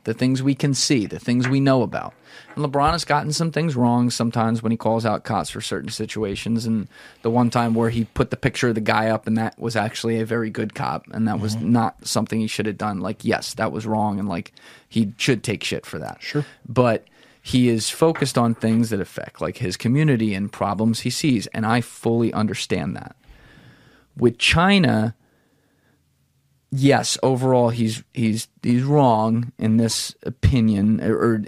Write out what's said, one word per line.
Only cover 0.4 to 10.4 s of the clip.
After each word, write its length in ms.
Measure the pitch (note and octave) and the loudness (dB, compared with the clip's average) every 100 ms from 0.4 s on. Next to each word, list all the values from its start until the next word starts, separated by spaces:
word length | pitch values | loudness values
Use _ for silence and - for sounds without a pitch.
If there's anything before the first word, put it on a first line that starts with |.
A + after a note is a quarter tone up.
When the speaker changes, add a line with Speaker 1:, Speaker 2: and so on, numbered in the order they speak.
Speaker 1:
we 140 | C3+ C3+ | 0 0
can 180 | C#3+ | 0
see, 320 | C3 - C#3 F#2+ | 0 2 0 0
the 140 | D#2 | -6
things 280 | - B2 B2+ | -2 0 2
we 120 | C#3 | 2
know 220 | C#3 C3 | 4 2
about. 320 | A2 - - - - - - - | 2 -4 -10 -14 -20 -20 -16 -6
And 80 | |
LeBron 300 | D3 C#3 D3+ | -4 0 0
has 100 | E3 | 0
gotten 300 | - C#3+ D3 | 0 0 0
some 180 | D3 E3 | -2 -2
things 240 | D3+ E3 B2+ | -2 -2 2
wrong 340 | A#2+ A#2+ B2 | 2 2 0
sometimes 540 | - A#2+ A#2 A2+ A2+ | 0 -2 0 0 0
when 80 | A2+ | -2
he 60 | A2+ | -2
calls 280 | A2 A2+ A2+ | 0 0 0
out 200 | G#2 - | -2 -2
cops 240 | G#2 D2+ | -4 -4
for 100 | - | -8
certain 300 | - F2+ C#2 | -8 -6 -8
situations. 760 | - A2 G#2+ G#2 G2+ - A2+ A#2 | -8 -8 -6 -6 -4 -4 -4 -2
And 220 | A2 - - - - | -4 -4 -12 -20 -6
the 60 | A2+ | 0
one 200 | A#2+ A#2 | 2 2
time 240 | B2 A#2 | 2 0
where 160 | A2+ A2+ | 2 0
he 160 | A#2+ A2 | 0 -4
put 240 | - B2+ | -2 -2
the 60 | - | 0
picture 320 | C3 - B2 | -2 0 0
of 60 | A2 | 0
the 60 | |
guy 280 | G#2+ A2 A2 | 0 2 2
up 180 | A2 - | 0 0
and 100 | A2 | -2
that 220 | A2+ - | -2 -4
was 160 | A#2 A2 | -4 -2
actually 440 | G#2+ - A#2 A2+ | -2 -2 -4 -2
a 40 | A2 | -2
very 240 | A#2 | -2